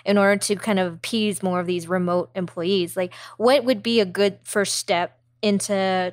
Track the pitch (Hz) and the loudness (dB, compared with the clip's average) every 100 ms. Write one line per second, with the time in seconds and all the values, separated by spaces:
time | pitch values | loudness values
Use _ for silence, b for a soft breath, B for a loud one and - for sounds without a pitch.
0 | - 202 196 202 - 196 - 196 180 170 | 0 4 4 2 0 -2 0 0 0 -4
1 | - 226 214 185 185 180 175 180 165 185 | -4 -2 -2 -2 -2 -2 -2 -4 -2 -2
2 | 175 180 - 190 170 - 170 196 170 185 | 0 0 -2 -6 -8 -4 -2 0 0 -4
3 | 180 B B B 233 277 240 220 226 233 | -6 B B B 4 4 2 0 2 2
4 | 190 196 202 202 - 214 196 - - 175 | 2 2 0 0 -4 -2 0 -2 0 0
5 | 175 - _ _ 214 202 - 196 190 185 | -2 -8 _ _ 0 0 0 -2 0 0
6 | 180 | -2